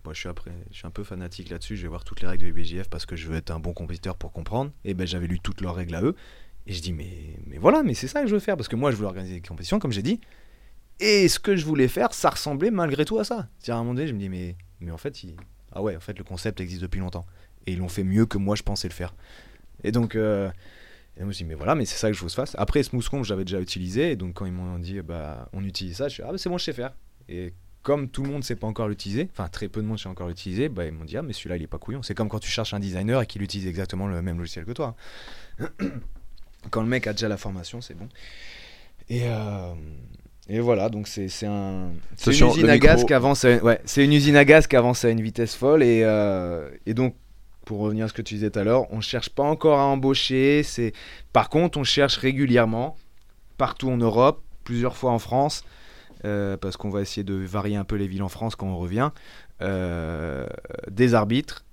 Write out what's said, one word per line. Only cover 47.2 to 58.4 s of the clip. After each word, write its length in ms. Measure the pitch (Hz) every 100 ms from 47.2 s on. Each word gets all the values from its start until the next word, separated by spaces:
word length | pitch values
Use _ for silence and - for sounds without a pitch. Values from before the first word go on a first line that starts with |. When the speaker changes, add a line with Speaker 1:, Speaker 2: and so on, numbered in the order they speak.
| - - - -
Speaker 1:
Pour 160 | - 104
revenir 240 | 107 107
à 40 | 110
ce 40 |
que 100 | -
tu 120 | 113
disais 160 | 107 107
tout 100 | 104
à 40 |
l'heure, 280 | 101 127 117
on 80 | 110
cherche 300 | - 123 -
pas 120 | -
encore 380 | 143 156 160 143
à 40 | 139
embaucher. 760 | 139 135 135 - 131 135 147
C'est, 300 | 147 - 117 - - - -
par 160 | 120 -
contre, 300 | 151 175 151
on 60 |
cherche 320 | 131 - 135 -
régulièrement, 800 | 131 135 139 120 113 110 135 - - - - - - -
partout 320 | 131 - 131
en 60 | 123
Europe, 480 | 117 110 131 - - -
plusieurs 340 | - 120 120 -
fois 140 | 127
en 80 | 117
France, 460 | 110 123 147 - - - - - - -
euh, 320 | 104 104 101 98
parce 200 | 98 -
qu'on 140 | 104
va 100 | 101
essayer 240 | 98 -
de 100 | 98
varier 400 | 95 95 101 101
un 100 | 104
peu 120 | 95 107
les 100 | 98
villes 160 | 95
en 60 | 95
France 260 | -